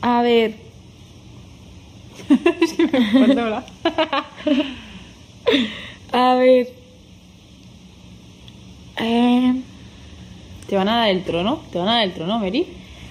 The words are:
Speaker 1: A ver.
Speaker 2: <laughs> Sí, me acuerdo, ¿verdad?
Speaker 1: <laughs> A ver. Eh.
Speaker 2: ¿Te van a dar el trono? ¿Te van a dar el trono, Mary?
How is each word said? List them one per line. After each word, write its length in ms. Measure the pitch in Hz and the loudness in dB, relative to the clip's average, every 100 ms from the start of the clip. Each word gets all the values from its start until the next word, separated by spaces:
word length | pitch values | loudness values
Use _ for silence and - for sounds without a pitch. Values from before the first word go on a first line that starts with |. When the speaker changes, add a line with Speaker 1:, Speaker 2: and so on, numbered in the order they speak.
Speaker 1:
A 180 | 240 240 | -2 0
ver. 340 | 240 233 220 - - - - - - - - - - - - - - - - - - | 2 2 0 -4 -20 -20 -20 -20 -20 -20 -20 -20 -20 -20 -20 -20 -20 -20 -20 -8 0
Speaker 2:
<laughs> 380 | 285 - - 330 | 2 2 0 -2
Sí, 100 | - 330 | 0 0
me 140 | 262 214 | 0 2
acuerdo, 260 | 247 240 262 | 4 4 2
¿verdad? 220 | 226 214 - | 0 -6 -10
Speaker 1:
<laughs> 520 | - 320 320 311 277 285 - 302 277 277 - - - - - - - - 285 214 - - - - | -6 -4 -2 -2 -4 -6 -6 -2 -2 -2 -8 -18 -20 -20 -20 -20 -6 0 2 0 -8 -18 -20 -4
A 220 | 247 254 | 0 2
ver. 340 | 254 254 254 247 - - - - - - - - - - - - - - - - - - - - - - - | 4 6 6 2 -8 -20 -20 -20 -20 -20 -20 -20 -20 -20 -20 -20 -20 -20 -20 -20 -20 -20 -20 -20 -20 -16 -8
Eh. 560 | 226 233 240 247 254 254 254 - - - - - - - - - - | -2 2 2 4 2 0 -6 -18 -20 -20 -20 -20 -20 -20 -20 -18 -4
Speaker 2:
¿Te 80 | |
van 140 | 196 190 | -2 0
a 80 | 233 | 0
dar 140 | 220 | 0
el 120 | 185 | 0
trono? 380 | 170 165 196 302 - | -2 -4 -4 -6 -6
¿Te 80 | 175 | -6
van 80 | 185 | -2
a 40 | 233 | 0
dar 40 | |
el 80 | 196 | -2
trono, 260 | 170 165 226 | -4 -6 -4
Mary? 260 | 190 240 370 - - - - | -4 -4 -6 -10 -20 -20 -20